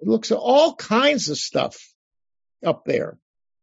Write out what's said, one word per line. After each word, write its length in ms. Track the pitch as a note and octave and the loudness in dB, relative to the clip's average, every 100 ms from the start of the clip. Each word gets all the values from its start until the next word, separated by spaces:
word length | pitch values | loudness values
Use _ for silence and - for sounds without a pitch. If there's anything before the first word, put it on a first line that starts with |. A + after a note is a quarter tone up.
looks 300 | F#3+ A3 - | -2 -2 0
at 60 | G#3 | -2
all 380 | A#3+ C4+ D#4+ - | 2 4 4 2
kinds 540 | - A3 C#4+ C#4 D#3 | -2 2 2 0 -2
of 80 | D3 | -6
stuff 400 | - C3+ C3 - - _ _ _ _ _ _ _ E3+ | -4 -4 -4 -6 -20 _ _ _ _ _ _ _ -6
up 180 | - - | -6 -4
there. 320 | B2+ - - _ _ _ _ | -4 -4 -12 _ _ _ _